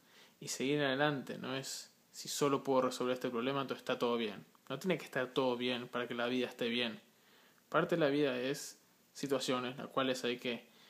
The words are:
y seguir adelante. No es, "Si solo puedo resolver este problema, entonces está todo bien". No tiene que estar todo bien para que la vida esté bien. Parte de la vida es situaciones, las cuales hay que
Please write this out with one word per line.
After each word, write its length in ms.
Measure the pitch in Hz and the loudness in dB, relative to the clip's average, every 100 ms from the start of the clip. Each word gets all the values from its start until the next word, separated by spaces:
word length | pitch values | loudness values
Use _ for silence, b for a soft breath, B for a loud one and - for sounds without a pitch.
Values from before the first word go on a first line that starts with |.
| B B B B | B B B B
y 100 | - | -8
seguir 320 | - 127 147 | -2 0 2
adelante. 560 | 139 131 151 139 - - | 2 4 2 2 -4 -8
No 180 | 123 135 | -6 -6
es, 360 | 135 - - _ _ | -6 -8 -12 _ _
"Si 160 | - - | -14 -8
solo 360 | - 143 135 | 0 2 2
puedo 180 | 135 131 | 4 4
resolver 320 | 127 131 127 | 4 2 0
este 160 | 127 131 | 0 0
problema, 320 | 117 127 139 | -2 0 0
entonces 200 | 135 120 | -2 -4
está 160 | - 123 | -2 0
todo 180 | 123 120 | 2 0
bien". 280 | 110 95 - - - | -2 -6 -12 -18 -8
No 100 | 139 | -4
tiene 180 | 190 160 | 0 -2
que 80 | - | -2
estar 220 | 139 123 | -4 -2
todo 300 | - 131 120 | 2 2 2
bien 300 | 123 123 123 | 0 -2 -2
para 200 | 120 120 | -4 -2
que 60 | |
la 140 | 120 120 | -2 0
vida 200 | 127 120 | 0 0
esté 220 | - 120 | -2 0
bien. 320 | 117 120 98 - b b b b b - | 0 0 -4 -14 b b b b b -2
Parte 260 | 147 165 170 | 0 2 4
de 40 | |
la 100 | 147 | 4
vida 280 | 143 143 123 | 4 2 2
es 420 | 131 151 - - _ _ _ | -2 -2 -6 -14 _ _ _
situaciones, 600 | - 139 131 135 127 123 139 | -8 -2 0 2 0 -2 -6
las 100 | 113 | -6
cuales 360 | - 131 127 | 0 0 0
hay 140 | 123 123 | 0 -2
que 280 | 127 117 - B B | -2 -4 -8 B B